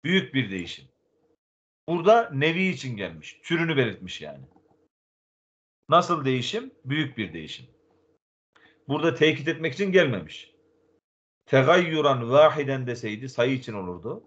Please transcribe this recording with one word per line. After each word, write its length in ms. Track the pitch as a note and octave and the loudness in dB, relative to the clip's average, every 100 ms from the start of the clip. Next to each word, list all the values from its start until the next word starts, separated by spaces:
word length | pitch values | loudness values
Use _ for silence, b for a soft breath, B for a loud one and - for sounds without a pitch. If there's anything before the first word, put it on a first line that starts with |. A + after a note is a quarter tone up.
Büyük 300 | D3 F#3+ C3 | 0 -2 0
bir 180 | C3+ A2+ | -4 -4
değişim. 340 | F#2+ E2+ - - _ _ _ _ _ _ _ _ _ - | -6 -10 -14 -20 _ _ _ _ _ _ _ _ _ -4
Burada 420 | E3+ E3+ A#3 A3+ | 0 4 4 4
nevi 380 | C#3 D3+ E3 F#3+ | 0 0 2 -2
için 300 | D3+ C3 A2 | -2 -8 -8
gelmiş. 420 | F#2 D#2+ - - | -8 -10 -20 -20
Türünü 340 | - E3+ E3 D3 | -4 -2 0 0
belirtmiş 440 | A#2 F#2 F2+ - | 0 -2 -14 -14
yani. 240 | D2+ C#2 C2 _ _ _ _ _ _ _ _ _ _ _ _ _ _ | -14 -16 -20 _ _ _ _ _ _ _ _ _ _ _ _ _ _
Nasıl 360 | D#3+ F3 D#3+ C3+ | 2 4 0 0
değişim? 460 | B2+ B2 G#3+ C4 _ B2+ | -2 -2 -6 -8 _ -6
Büyük 320 | D3 C#3+ A#2+ | -4 -4 -6
bir 160 | G2 | -8
değişim. 320 | E2 D#2 - - _ _ _ _ _ _ _ _ _ b b - | -8 -14 -16 -20 _ _ _ _ _ _ _ _ _ b b -6
Burada 280 | D3 D#3+ - | 0 0 4
tekit 320 | D3+ C#3+ D3 | 2 2 -4
etmek 260 | D#3+ D#3+ | -4 -6
için 180 | C#3+ G3 | -4 2
gelmemiş. 640 | F#3 D#3 G#2 D#2 - - _ _ _ _ _ _ _ _ _ _ | 4 4 0 -8 -18 -20 _ _ _ _ _ _ _ _ _ _
Tegayyuran 840 | C3 C3+ F3+ F3 D#3 D3 C3 A#2 | 2 6 4 4 0 0 0 2
vahiden 560 | C#3 D#3 D#3 C3+ C3 B2 | 6 6 4 -4 -4 -6
deseydi 420 | - A#2 G#2+ C3 | -8 -8 -8 -10
sayı 240 | - B2 | -2 0
için 200 | C3 B2+ | 0 -6
olurdu. 500 | G#2+ F2+ F2+ G2+ F#3 | -10 -8 -10 -10 -12